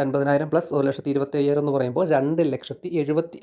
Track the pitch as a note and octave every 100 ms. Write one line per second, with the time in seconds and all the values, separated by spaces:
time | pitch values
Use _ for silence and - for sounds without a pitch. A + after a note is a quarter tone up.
0 | C#3 C#3 C#3 C#3+ D3+ E3 E3 D3 C#3 C3+
1 | C#3+ C#3 C#3 D3+ C#3+ D3 D3 C#3 B2 B2
2 | F3+ C#3+ C#3 D#3+ D#3 B2+ - - F3 E3
3 | C#3+ D3+ E3 -